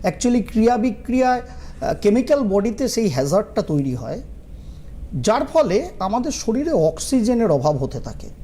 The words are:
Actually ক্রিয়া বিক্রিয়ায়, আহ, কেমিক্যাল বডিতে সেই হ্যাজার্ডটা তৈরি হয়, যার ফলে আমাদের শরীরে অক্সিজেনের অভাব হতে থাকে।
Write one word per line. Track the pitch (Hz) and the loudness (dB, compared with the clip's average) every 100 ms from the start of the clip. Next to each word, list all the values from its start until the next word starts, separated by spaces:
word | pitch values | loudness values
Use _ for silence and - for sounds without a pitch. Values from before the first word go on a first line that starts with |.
Actually | - - 240 247 202 | -2 0 2 2 0
ক্রিয়া | 214 226 240 | 2 4 4
বিক্রিয়ায়, | 247 - - 254 254 247 | 0 -2 -2 2 2 2
আহ, | 247 - - - - - | -2 -14 -14 -6 -4 2
কেমিক্যাল | 202 220 262 294 | 4 4 4 2
বডিতে | 226 196 208 220 262 | 4 2 2 0 -2
সেই | - 220 | 2 0
হ্যাজার্ডটা | 131 139 180 208 - | 2 2 0 0 -4
তৈরি | - 147 135 120 | 0 0 0 -4
হয়, | 113 175 - - - - - - - - - 147 | -6 -10 -10 -16 -16 -16 -16 -16 -14 -14 -8 -2
যার | 123 233 269 | 2 2 2
ফলে | 320 269 190 349 - | 2 4 2 0 -4
আমাদের | 190 220 247 | -2 -2 -2
শরীরে | - - 220 302 | -4 -2 -2 0
অক্সিজেনের | 269 160 160 - 262 220 240 226 | 2 2 0 -2 0 2 2 2
অভাব | 147 139 147 | 2 2 0
হতে | 131 120 | -2 -6
থাকে। | 117 104 107 - | -10 -10 -12 -14